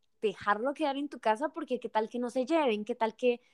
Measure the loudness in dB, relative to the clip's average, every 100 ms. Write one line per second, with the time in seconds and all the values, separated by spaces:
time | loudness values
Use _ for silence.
0 | _ _ -4 -2 0 0 0 0 -2 -2
1 | -6 -2 0 2 0 -4 -4 -4 -2 -2
2 | -2 -2 -4 -2 2 2 4 0 -2 -2
3 | -2 2 0 0 _